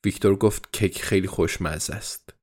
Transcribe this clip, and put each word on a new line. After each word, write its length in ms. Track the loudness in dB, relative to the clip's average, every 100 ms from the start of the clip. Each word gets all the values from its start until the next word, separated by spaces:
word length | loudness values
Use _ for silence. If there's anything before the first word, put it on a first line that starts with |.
| -2
ویکتور 300 | 2 2 4
گفت 360 | 4 2 -8
کیک 320 | -2 -2 -2
خیلی 240 | 0 0 0
خوشمزه 680 | 0 0 0 -4 -4 -6 -8
است. 380 | -10 -12 -16 -20